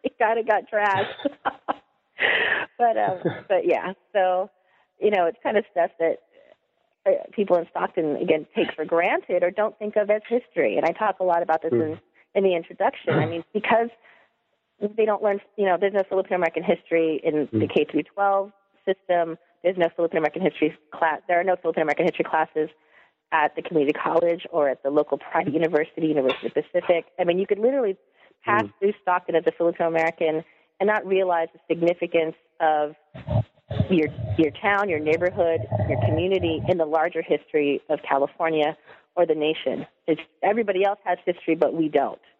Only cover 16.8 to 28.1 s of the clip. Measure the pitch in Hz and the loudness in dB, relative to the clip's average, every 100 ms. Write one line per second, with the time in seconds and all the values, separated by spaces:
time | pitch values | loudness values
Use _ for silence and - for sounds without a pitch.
16.8 | _ 165 160 156 - 151 135 110 151 - | _ 0 0 0 -2 -2 -2 0 2 0
17.8 | 151 156 - - 196 196 196 _ _ _ | 0 -2 -4 -2 0 0 -2 _ _ _
18.8 | - 190 - 175 165 160 _ _ 175 185 | -6 -6 0 0 0 -6 _ _ -2 0
19.8 | 170 - 165 160 156 - 180 - 156 - | -2 0 -2 0 -2 0 -2 0 -2 -2
20.8 | _ - 165 147 - 175 190 180 165 165 | _ -2 -2 -2 -2 0 2 0 -2 -2
21.8 | 156 147 175 - 160 160 151 156 151 _ | -2 2 0 0 -2 0 0 -2 -4 _
22.8 | _ _ _ _ _ 160 147 - - 165 | _ _ _ _ _ 0 0 -2 -2 0
23.8 | 139 151 - 165 170 170 - 165 143 127 | 0 0 0 2 2 -2 -4 0 0 0
24.8 | 139 147 147 143 - 156 170 151 160 151 | 0 0 0 -4 -2 -2 0 0 2 0
25.8 | 160 - 160 151 131 - - - 151 175 | -2 -2 0 2 0 -2 -4 -4 -2 -4
26.8 | - 170 - - 180 180 196 196 226 277 | 0 0 -2 -4 0 0 0 0 0 0
27.8 | 226 190 _ | -2 -4 _